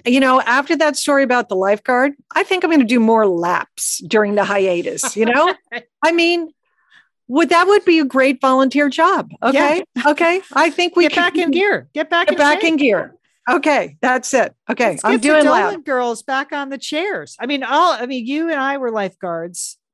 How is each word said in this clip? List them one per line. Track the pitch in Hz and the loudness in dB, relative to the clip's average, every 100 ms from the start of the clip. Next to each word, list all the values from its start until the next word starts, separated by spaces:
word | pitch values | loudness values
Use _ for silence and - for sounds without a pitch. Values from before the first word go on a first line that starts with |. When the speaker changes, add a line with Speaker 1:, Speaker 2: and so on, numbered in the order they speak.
| 247 | 0
Speaker 1:
you | 262 | 2
know, | 262 262 | 4 2
after | 226 254 277 311 | 2 0 0 0
that | 302 285 | 0 -2
story | - 277 | 0 0
about | 269 247 - | 2 0 -2
the | 190 | -2
lifeguard, | 196 208 - 247 277 285 - | 0 0 0 0 0 -2 -6
I | 311 | -4
think | 392 370 | -2 0
I'm | 349 | 2
gonna | 320 | 2
do | 226 247 | 4 2
more | 220 226 208 | 4 4 2
laps | 170 175 170 - - - - 175 | 0 -2 -4 -6 -10 -8 -8 -2
during | 214 208 | 0 2
the | 202 | 0
hiatus, | 202 202 190 175 185 - 254 208 | 0 0 0 -2 -4 -6 -6 -2
you | |
know? | 226 254 339 370 _ | 0 2 0 -2 _
Speaker 2:
<laughs> | 240 - - | -16 -16 -4
Speaker 1:
I | 311 | -2
mean, | 339 339 349 320 _ _ _ _ _ _ _ - | 2 0 0 -4 _ _ _ _ _ _ _ -4
would, | 262 339 | 0 2
that | 339 370 | 2 4
would | 415 - | 2 4
be | 320 | 2
a | |
great | 277 262 262 262 | 2 2 2 2
volunteer | 269 262 262 277 285 | 2 2 2 2 0
job. | 262 339 359 - - | 2 2 2 -4 -4
Okay. | 240 269 285 339 - 247 | 0 2 2 0 -4 -2
Speaker 2:
Yeah. | 277 | 0
Speaker 1:
Okay. | 294 339 370 - | 2 2 0 -2
I | 285 330 | 0 0
think | 320 349 | 0 -2
we | 349 | 2
Speaker 2:
Get | 311 | 0
Speaker 1:
can | 349 | 2
Speaker 2:
back | 349 311 | 0 0
in | 339 | 0
gear. | 330 403 196 - | 0 0 -2 -6
Get | 294 311 | -8 -2
back | 339 349 | 0 0
Speaker 1:
get | |
Speaker 2:
in | 339 | 2
Speaker 1:
back | 285 349 | 2 2
Speaker 2:
shape. | 339 | 0
Speaker 1:
in | 311 | 2
gear. | 269 190 - - _ _ - | 2 0 -2 -14 _ _ -2
Okay. | 254 302 269 165 143 | 0 2 0 -2 -4
That's | 262 254 - | -2 -2 0
it. | 262 202 _ - | 0 -2 _ -8
Okay. | - 233 | -2 -2
Speaker 2:
Let's | 143 | -2
Speaker 1:
I'm | 214 | -2
Speaker 2:
get | 240 | 0
the | 277 | 2
Speaker 1:
doing | 302 | 4
Speaker 2:
Dolan | 277 240 285 370 | 4 2 0 -4
Speaker 1:
laps. | |
Speaker 2:
girls | 294 254 247 226 | -4 -4 -2 -6
back | - 262 285 | -6 -6 -6
on | 294 277 | -8 -8
the | 269 | -10
chairs. | - 302 392 339 147 - | -8 -6 -4 -6 -10 -10
I | 240 | -6
mean, | 285 | -4
all, | 240 285 349 | -2 0 2
I | 247 | 0
mean, | 247 262 226 | -6 -8 -6
you | 294 330 | -4 -4
and | 294 | -4
I | 269 277 | -4 -4
were | 247 | -4
lifeguards. | 220 196 - 180 165 170 175 - - _ | -4 -6 -8 -8 -8 -10 -12 -14 -16 _